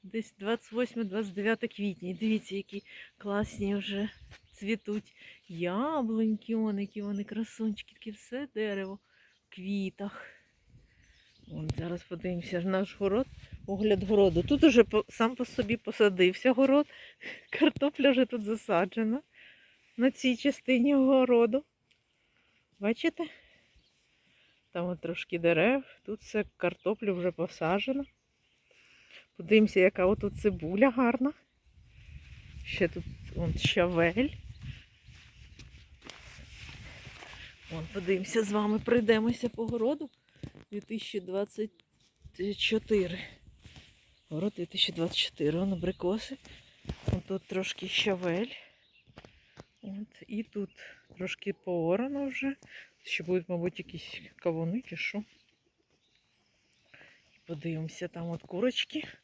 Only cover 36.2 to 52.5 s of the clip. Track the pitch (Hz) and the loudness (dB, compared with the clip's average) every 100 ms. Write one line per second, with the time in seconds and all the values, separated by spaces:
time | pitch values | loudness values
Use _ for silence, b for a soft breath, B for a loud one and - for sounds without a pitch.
36.2 | - - - - - - - - - - | -18 -20 -20 -16 -16 -16 -18 -18 -18 -18
37.2 | B B B - - 160 165 202 180 190 | B B B -20 -12 -10 -8 -6 0 0
38.2 | 190 226 208 208 208 214 - 240 214 220 | 0 -2 0 0 2 0 2 2 4 2
39.2 | 226 240 240 - 226 233 226 294 294 _ | 2 0 -4 -4 -2 0 0 0 -6 _
40.2 | B B B - - 208 - 220 - 208 | B B B -16 -12 -12 -8 -8 -6 -6
41.2 | 180 185 202 - 214 _ _ _ _ _ | -4 -4 -4 -4 -6 _ _ _ _ _
42.2 | - - 196 196 - 220 - 214 180 180 | -20 -6 -4 0 2 2 2 2 2 -4
43.2 | - - - - B B B B B B | -10 -16 -20 -20 B B B B B B
44.2 | _ 156 202 - 170 185 - 170 165 - | _ -4 -4 -4 -8 -2 -2 0 -2 0
45.2 | - - 147 160 196 185 175 - 180 214 | -4 0 0 2 0 0 -2 0 0 0
46.2 | - 269 B B B B B - - 185 | -4 -14 B B B B B -6 -2 -2
47.2 | - 190 - 185 185 - 190 - 214 185 | -2 -8 -4 -4 -4 -6 -4 0 2 0
48.2 | 180 170 240 - B B B _ _ - | 0 0 -2 -6 B B B _ _ -20
49.2 | - B B B - _ 208 196 214 - | -20 B B B -20 _ -12 -10 -12 -16
50.2 | - 208 220 208 190 - - B B - | -8 -8 -6 -8 -8 -10 -20 B B -10
51.2 | 185 - 202 196 - 175 165 190 262 285 | -8 -6 -6 -6 -4 0 2 2 0 -4
52.2 | 277 262 269 | -4 -2 -4